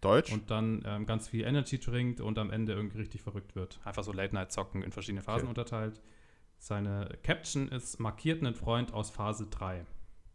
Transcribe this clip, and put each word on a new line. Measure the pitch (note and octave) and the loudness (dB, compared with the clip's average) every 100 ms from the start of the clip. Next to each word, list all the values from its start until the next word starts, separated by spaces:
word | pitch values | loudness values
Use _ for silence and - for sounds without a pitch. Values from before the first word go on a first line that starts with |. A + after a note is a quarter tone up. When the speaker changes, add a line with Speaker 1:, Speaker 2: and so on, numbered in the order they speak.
Speaker 1:
Deutsch? | F#2+ B2 B2+ | 8 8 8
Speaker 2:
Und | G#2+ G#2+ | -2 0
dann, | A2 A2 A2 G#2+ | 2 2 0 -2
ähm, | G#2 G#2+ | -2 0
ganz | A2 - | 0 0
viel | A2+ | -2
Energy | A2+ C#3+ B2+ C3+ | 2 2 2 0
trinkt | - A#2+ B2 A#2+ | 0 2 2 0
und | G#2+ A2 | 0 0
am | G#2+ | 0
Ende | A2+ A2 | 0 0
irgendwie | G2+ G#2 G#2+ | 0 -2 -4
richtig | G2+ - | -6 -6
verrückt | - G2+ - F#2+ | -6 -8 -8 -6
wird. | F#2 - | -6 -6
Einfach | G#2 G#2+ | -6 -6
so | G#2 | -4
Late-Night-Zocken | F#2+ G2 G2 F#2 - F#2+ G2 | -2 0 0 0 -2 -2 -2
in | F#2 | -4
verschiedene | - G2 G2 | -6 -4 -4
Phasen | G2+ A#2 B2+ | 0 0 0
Speaker 1:
Okay. | A#2 | -2
Speaker 2:
unterteilt. | A#2 A2+ A2 G#2+ - - - - - - | -2 -2 -2 -4 -18 -20 -20 -20 -20 -18
Seine | - G#2 G2+ G2+ - - | -4 0 2 0 -2 -2
Caption | - E3 - C#3+ C3+ | 0 0 2 -2 0
ist: | B2+ - - | -2 -6 -2
„Markiert | A2 G#2+ D#3 E3 | -2 0 0 2
einen | B2+ | 2
Freund | A2+ A2 A#2 A#2+ | 2 2 2 2
aus | G#2+ G#2 | 0 -2
Phase | - G#2 G#2+ G2+ | 0 0 0 -4
drei.“ | - F#2+ F2+ F2+ - - - - | -2 -2 -4 -6 -8 -8 -12 -18